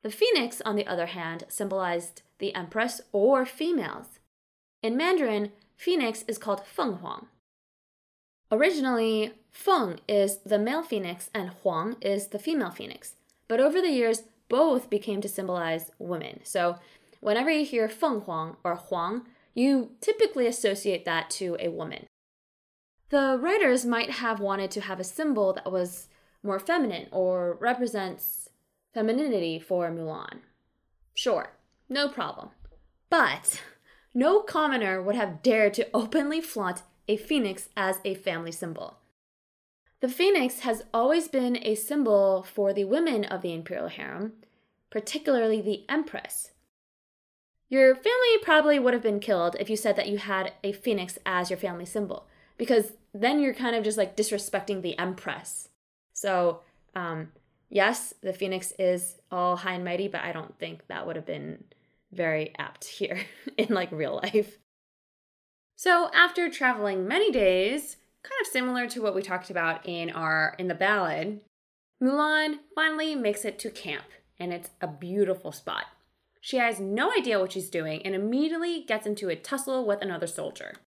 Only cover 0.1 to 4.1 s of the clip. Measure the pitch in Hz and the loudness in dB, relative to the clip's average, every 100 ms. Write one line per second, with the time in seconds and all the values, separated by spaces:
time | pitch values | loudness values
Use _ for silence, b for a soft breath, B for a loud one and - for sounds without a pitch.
0.1 | 208 466 403 240 - - 208 - 180 170 | 2 4 4 2 -4 -4 -2 -2 -2 -2
1.1 | 180 165 165 - - 202 190 185 175 175 | -4 -8 -8 -10 -8 -4 -2 0 -2 -4
2.1 | - _ _ 202 - 170 220 240 233 - | -16 _ _ -6 -6 -6 -2 -2 -4 -4
3.1 | 202 208 269 254 - 320 339 170 - - | 4 6 6 2 -2 0 0 -2 -8 -14